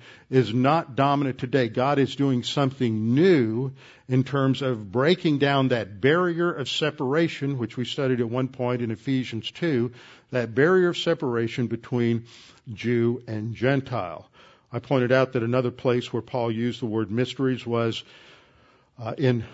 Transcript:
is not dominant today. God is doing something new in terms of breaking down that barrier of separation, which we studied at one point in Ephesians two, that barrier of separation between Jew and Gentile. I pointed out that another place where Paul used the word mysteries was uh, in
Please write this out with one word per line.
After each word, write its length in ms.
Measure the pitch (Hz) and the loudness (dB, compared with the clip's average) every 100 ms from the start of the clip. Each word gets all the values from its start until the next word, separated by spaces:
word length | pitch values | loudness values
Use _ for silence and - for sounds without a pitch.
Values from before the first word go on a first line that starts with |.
| - - - | -12 -20 0
is 240 | 131 107 | 2 2
not 400 | 123 131 165 - | 2 2 2 0
dominant 440 | 120 139 143 139 123 | 0 2 2 0 -4
today. 300 | 127 139 117 | -2 0 0
God 300 | 107 135 143 | 0 2 2
is 160 | 131 | 0
doing 300 | - 139 123 | 0 0 0
something 720 | 117 151 135 135 120 110 110 131 | -2 0 0 0 -2 0 2 4
new 560 | 190 156 110 113 135 135 - - - | 4 4 2 -2 -6 -8 -20 -20 -2
in 160 | 131 | -2
terms 400 | 131 139 135 127 | 0 0 2 2
of 300 | 135 113 101 | -2 -4 -4
breaking 460 | 117 147 180 165 143 | 0 2 2 0 2
down 300 | 139 139 131 | 2 4 2
that 320 | 120 95 101 | 0 -2 0
barrier 520 | 131 170 180 165 175 | 2 4 2 0 -2
of 160 | 147 127 | -2 -6
separation, 920 | - 151 147 131 151 170 - 139 135 | -4 -4 -2 0 0 0 -2 -4 -4
which 180 | 113 - | -4 -4
we 80 | |
studied 360 | 117 - 131 120 | -6 -2 0 0
at 100 | 117 | 0
one 160 | 127 131 | -2 -4
point 360 | - 123 123 | -2 -2 -2
in 100 | 120 | -4
Ephesians 580 | 104 139 131 120 113 - | -4 -2 -2 -2 -8 -10
two, 400 | - 170 123 120 - - - _ | -4 0 0 -2 -6 -20 -20 _
that 240 | 123 113 | -4 0
barrier 360 | 113 160 185 175 | 2 4 4 2
of 80 | - | 0
separation 680 | 170 165 135 117 117 135 117 | -2 -2 -2 -2 -2 -2 -4
between 600 | 117 - 120 117 117 117 - - - - | -4 -4 0 2 0 -4 -18 -20 -20 -16
Jew 520 | 98 113 120 117 123 - | -6 -2 2 2 0 -6
and 300 | 107 110 110 | -8 -6 -2
Gentile. 760 | 127 139 135 120 87 78 - - - _ _ | 0 0 -2 -6 -6 -10 -16 -20 -20 _ _
I 60 | 120 | -10
pointed 320 | - 135 120 | 0 2 4
out 220 | 131 131 | 4 4
that 100 | 123 | 0
another 300 | 117 127 123 | 0 0 0
place 400 | 120 131 123 123 | -2 0 0 -2
where 100 | 117 | -6
Paul 300 | 110 127 117 | -4 -4 -2
used 280 | 113 120 117 | -2 -4 -4
the 60 | 117 | -4
word 240 | 110 98 | -2 -2
mysteries 560 | 113 123 - 131 123 117 | -2 -2 -2 -2 -2 -2
was 380 | 117 117 110 - - - - _ _ _ _ _ - | -2 0 -4 -10 -20 -20 -20 _ _ _ _ _ -12
uh, 160 | 113 - | -8 0
in 240 | 131 120 - | 2 0 -4